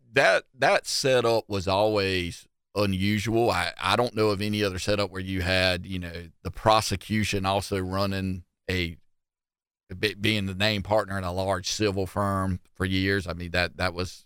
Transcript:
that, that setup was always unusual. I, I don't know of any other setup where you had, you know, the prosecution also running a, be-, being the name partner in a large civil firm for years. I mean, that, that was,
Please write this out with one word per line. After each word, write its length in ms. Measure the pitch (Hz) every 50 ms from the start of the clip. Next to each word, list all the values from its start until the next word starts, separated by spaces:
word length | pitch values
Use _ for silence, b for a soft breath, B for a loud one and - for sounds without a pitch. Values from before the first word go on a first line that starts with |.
| _ 120 110
that, 300 | 139 143 185 190 - - _ _ 131
that 280 | 135 165 202 - -
setup 600 | - - - - 135 131 123 117 117 113 110 - -
was 200 | 104 98 87 95
always 800 | 95 98 107 110 110 101 98 95 95 92 90 85 80 - - _ _ _ _ _ -
unusual. 760 | 98 104 101 95 92 95 104 107 107 98 117 110 113 120 107
I, 220 | 90 87 87 87 - -
I 160 | 76 92 101
don't 220 | 113 123 120 117
know 140 | 107 110 107
of 100 | 104 95
any 240 | 104 107 104 104 104
other 140 | 98 90 90
setup 320 | - - 104 101 101 92
where 100 | 87 95
you 220 | 95 92 95 92 87
had, 440 | 92 92 92 92 92 90 90 90
you 120 | 95 95 92
know, 300 | 87 87 85 87 87 82 - _ -
the 80 | 90
prosecution 920 | - - - 113 107 110 107 - 101 - - - 107 107 104 - - 101 95
also 340 | 95 98 101 98 - 101 95
running 680 | 92 92 92 95 101 98 98 95 95 95 92 92 - _ _ _ - -
a, 280 | 92 90 85 85 85 - _ _ _ _ _ _ _ _ _ _ _ _ _ _ _ _ _ - 95
be-, 180 | 92 107 104 92
being 320 | 101 101 107 107 107 95
the 80 | 98 95
name 280 | 90 101 110 107 101 92
partner 360 | 98 104 110 101 95 95 98
in 60 | 92
a 80 | 90 87
large 380 | 92 95 95 98 92 90 -
civil 360 | - - 107 104 95 98 95
firm 520 | 90 - 104 101 98 98 95 95 95 92 90 _ _ _
for 120 | - 92
years. 400 | 92 95 95 95 98 98 101 87 87
I 60 | 85
mean, 160 | 87 87 87
that, 260 | 85 90 90 87 -
that 160 | - 92 92 87
was, 320 | 87 92 92 - - -